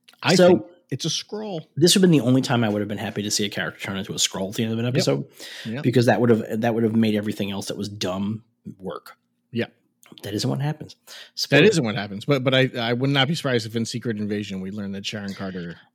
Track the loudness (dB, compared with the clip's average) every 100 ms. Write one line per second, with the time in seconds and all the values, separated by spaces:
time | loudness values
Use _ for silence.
0 | _ -4 2 6 8 6 0 -16 -10 -6
1 | -4 -6 -8 -10 -8 -8 -8 2 4 6
2 | 6 6 4 2 2 0 2 0 -2 -6
3 | -6 -6 -4 -2 -4 -4 -6 -6 -8 -6
4 | -6 -4 -2 -2 -6 -4 -2 -2 -2 0
5 | 0 0 -4 -14 -18 -14 -10 -2 2 4
6 | 4 4 6 4 2 -2 0 2 2 4
7 | 2 2 -2 -4 -4 -6 -6 -6 -8 -4
8 | -4 -2 -4 -6 _ _ -20 -14 -12 -12
9 | -14 -20 _ _ _ -6 -6 _ _ _
10 | -20 -18 -8 -4 -2 -2 -4 -6 -10 -20
11 | -20 -20 -14 -8 2 6 6 4 0 -2
12 | -6 -6 -2 0 2 2 2 0 -2 0
13 | 0 2 2 0 0 0 -2 -4 -4 -4
14 | -4 -4 -2 -4 -6 -8 -8 -8 -8 -8
15 | -8 -8 -8 -8 -8 -8 -10 -12 _